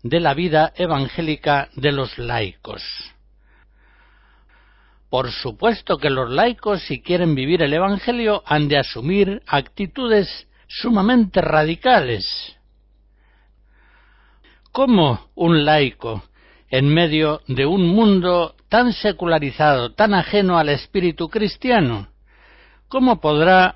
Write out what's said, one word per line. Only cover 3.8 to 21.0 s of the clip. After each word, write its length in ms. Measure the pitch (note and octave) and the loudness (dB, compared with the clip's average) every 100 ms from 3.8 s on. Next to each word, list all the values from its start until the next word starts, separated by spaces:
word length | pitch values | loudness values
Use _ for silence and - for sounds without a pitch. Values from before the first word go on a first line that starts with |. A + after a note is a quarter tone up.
| _ _ _ _ _ _ _ _ _ _ _ _ _ | _ _ _ _ _ _ _ _ _ _ _ _ _
Por 220 | B2+ B2 | -4 -4
supuesto 640 | - B2+ G#2+ A3 A3+ - E3 | -8 -12 -4 -2 -2 -4 -4
que 120 | D3 | -2
los 200 | C3+ A#2+ | -2 -2
laicos, 520 | C3+ A#3 A#3+ G#3+ G3 | 0 0 -2 -4 -4
si 200 | - C3 | -6 -10
quieren 320 | - F3 F3 | -4 0 0
vivir 300 | C#3+ C3 F3 | 0 0 0
el 100 | D3 | 0
Evangelio, 720 | D3+ F#3+ G3+ - A#3+ A3 G#3 - | 0 -2 -2 -4 -4 -2 -2 -2
han 220 | D3+ D3 | -2 0
de 100 | C#3+ | 0
asumir 640 | B2+ A#2+ C3+ G3 F#3+ G3+ - | -2 -6 -2 0 0 -2 -4
actitudes 1000 | C#3+ - - G3 - B3 G#3+ F#3+ - - _ - | -4 -4 -8 -10 -6 0 0 0 -6 -20 _ -20
sumamente 720 | - B3 A3 G3 B3 G#3 - | -6 -2 0 2 2 2 0
radicales. 1200 | E3 D#3 D3+ E3+ B3+ A#3+ C3 G#2+ - - - - _ _ _ _ _ _ _ _ _ _ _ _ _ _ _ _ _ _ _ _ _ | 0 0 0 0 2 2 2 -4 -8 -12 -14 -20 _ _ _ _ _ _ _ _ _ _ _ _ _ _ _ _ _ _ _ _ _
¿Cómo 560 | - C4+ A3 D3+ A2 - | -2 4 4 4 0 -6
un 300 | - E3 E3 | -4 2 2
laico, 600 | D3 D3+ C#3 - A#2+ A2 - _ _ _ _ | 4 2 2 -4 -10 -10 -12 _ _ _ _
en 200 | C3 C#3 | 0 2
medio 520 | D#3 E3+ D#3 D#3 D3+ - | 2 2 2 0 -2 -6
de 180 | C3 C#3 | -2 0
un 220 | F#3+ F3 | 2 2
mundo 680 | G3+ A3+ G3 F3 F3 D#3+ - - | 4 4 4 2 0 -2 -8 -2
tan 240 | A3 B3 | 0 0
secularizado, 1000 | - G#3+ F#3 E3+ E3 C#3+ - D3+ C3+ A#2+ | 0 -2 -2 0 0 0 0 2 2 -2
tan 200 | - G#3+ | 0 0
ajeno 440 | G3 D#3 G#3 F#3+ F3 | 0 0 0 2 2
al 100 | D3+ | 2
espíritu 640 | C#3 - G3 | -2 -4 -2